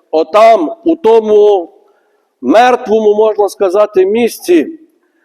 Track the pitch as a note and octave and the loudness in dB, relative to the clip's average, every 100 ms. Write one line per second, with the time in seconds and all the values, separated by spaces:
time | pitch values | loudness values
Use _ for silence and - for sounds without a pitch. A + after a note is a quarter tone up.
0 | _ D#3 E3+ G3+ A3+ A3 D3+ - E3+ E3 | _ -4 -2 2 4 2 0 -6 -4 -2
1 | A3 A3+ G#3+ G#3 G#3 G3 E3 _ _ _ | 0 0 2 2 2 0 -4 _ _ _
2 | _ _ _ _ B2 G3 B3 B3+ - A3 | _ _ _ _ -2 2 2 0 -2 -2
3 | G#3+ G#3 A3 G3+ G3 - G3 F#3+ G#3 F#3 | 0 0 0 0 -4 -2 -4 0 0 0
4 | F#3+ A3 A#3 - - F3 B2 - _ _ | 0 0 -4 -6 -2 -2 -2 -10 _ _
5 | _ _ | _ _